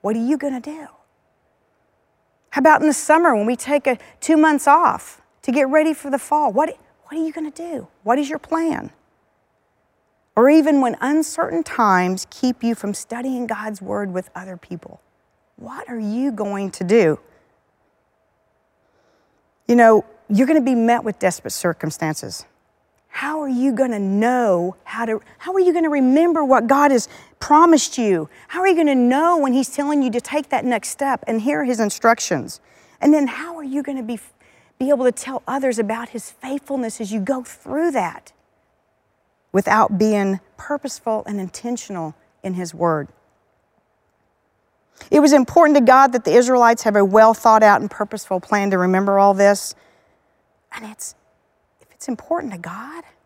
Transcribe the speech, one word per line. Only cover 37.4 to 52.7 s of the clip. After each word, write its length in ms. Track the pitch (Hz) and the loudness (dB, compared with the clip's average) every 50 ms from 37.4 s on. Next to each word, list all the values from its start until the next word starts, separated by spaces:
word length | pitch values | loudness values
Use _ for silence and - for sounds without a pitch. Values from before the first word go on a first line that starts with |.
| 247 | -6
through 480 | - - _ _ - 262 294 330 349 | -14 -20 _ _ -8 -4 -2 -2 -2
that 400 | 277 240 185 165 - - _ - _ _ _ _ _ _ _ _ _ _ _ _ _ _ _ _ _ _ _ _ _ _ _ _ | -2 -2 -4 -4 -8 -14 _ -20 _ _ _ _ _ _ _ _ _ _ _ _ _ _ _ _ _ _ _ _ _ _ _ _
without 440 | - 190 196 190 202 220 220 - 214 | -4 -4 0 0 2 2 2 0 0
being 440 | 180 214 214 214 202 196 196 196 190 _ _ _ | -2 0 0 0 0 -2 -2 -4 -6 _ _ _
purposeful 640 | - - - 294 285 - 262 - - _ 233 220 214 - | -20 -10 -8 -8 -8 -8 -12 -14 -10 _ -6 -6 -6 -6
and 140 | - 208 202 | -8 -10 -10
intentional 800 | 190 180 - - - 233 247 233 - - 202 175 160 156 160 _ _ _ _ _ | -10 -10 -12 -12 -10 -10 -10 -10 -10 -12 -10 -10 -10 -10 -12 _ _ _ _ _
in 120 | - 190 185 | -10 -10 -8
his 200 | 180 180 165 165 | -8 -10 -10 -6
word? 320 | 165 175 170 160 151 139 - _ _ _ _ _ _ _ _ _ _ _ _ _ _ _ _ _ _ _ _ _ _ _ _ _ _ _ _ _ _ _ _ _ _ _ _ _ _ - _ | -4 -2 -2 -2 -2 -6 -10 _ _ _ _ _ _ _ _ _ _ _ _ _ _ _ _ _ _ _ _ _ _ _ _ _ _ _ _ _ _ _ _ _ _ _ _ _ _ -4 _
It 120 | - 302 | 2 4
was 120 | 294 285 | 6 6
important 460 | 285 277 247 - - 349 339 302 294 285 | 4 4 2 4 4 4 4 6 6 4
to 60 | 240 | 6
God 280 | 226 254 262 269 269 247 | 6 6 6 6 4 2
that 100 | 247 - | -2 -2
the 80 | - | 4
Israelites 500 | 160 240 247 247 254 247 240 233 240 233 | 4 4 4 4 4 4 4 4 4 2
have 140 | - 226 208 | 0 0 2
a 80 | 208 202 | 2 2
well 280 | 190 190 214 220 220 | 4 6 6 6 6
thought 300 | 220 - - 233 220 220 | 4 4 4 4 6 8
out 180 | 220 208 202 - | 8 6 6 4
and 80 | 208 202 | 0 -6
purposeful 520 | - - 214 - - 202 - - 190 180 | -6 -8 -8 -8 -8 -14 -8 -6 -6 -6
plan 320 | - - 214 208 202 196 | -4 -2 -2 -2 0 0
to 60 | 196 185 | 0 0
remember 420 | 180 185 185 190 196 196 196 196 | 2 2 2 2 2 2 4 4
all 140 | 196 202 196 | 4 4 4
this. 420 | 190 202 202 202 196 - - - _ _ _ _ _ _ _ _ _ _ _ _ _ _ _ _ _ _ _ | 4 4 4 4 2 -4 -14 -14 _ _ _ _ _ _ _ _ _ _ _ _ _ _ _ _ _ _ _
And 120 | - - 220 214 | -18 -18 -16 -18
it's, 240 | 214 - - - - _ _ _ _ _ _ _ _ _ _ _ _ _ | -16 -16 -16 -16 -16 _ _ _ _ _ _ _ _ _ _ _ _ _
if 60 | _ _ | _ _
it's 160 | _ _ - - | _ _ -10 -10
important 440 | 240 - - - 330 349 - 254 | -10 -10 -6 -6 -6 -6 -6 -10
to 60 | 196 175 | -12 -12
God 460 | 175 175 | -14 -14